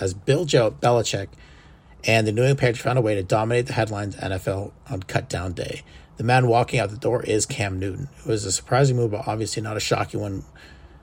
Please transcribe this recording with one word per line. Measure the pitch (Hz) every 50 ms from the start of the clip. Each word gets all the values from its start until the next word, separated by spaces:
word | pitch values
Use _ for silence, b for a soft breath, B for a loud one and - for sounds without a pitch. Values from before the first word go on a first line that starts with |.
As | 98 95 92
Bill | 98 - - 135 160 175
Joe | 143 - 131 113 107
Belichick | - - - 120 120 117 104 - - 98 98 - - b b b b b b b b b b b b b -
and | 113 113 113 110
the | 107 104
New | 113
England | 127 135 143 135
Patriots | 131 123 117 -
found | - 123 127 131
a |
way | 110 107 104
to | 98 92
dominate | - 120 107 110 113 120 123 123
the | - 123
headlines | 117 110 107 107 101 104 101 92
N | - - 95 95
F | 92 -
L | - 95 95 101 - - - - -
on | - 98 95
cut | - - - - -
down | - 101 92 92 87
day, | - - - - - B B B B B B -
the | - 110
man | 120 123 127 127
walking | 120 117 120 117 - - 120
out | 101 101
the | 107
door | - - 117 120 123 -
is | - 107 107 -
Cam | - - - 104 98 95 92
Newton. | 98 98 92 98 139 - - -
It | -
was | - 113 104 107
a | 95
surprising | - - - - 123 127 143 135 123
move, | 120 117 110
but | 101 101 -
obviously | - 107 110 107 95 - 113
not | 107 110 107
a | 104
shocking | - - - 101 101 - - 101
one. | 104 101 98 - - - B B B B B B B B B B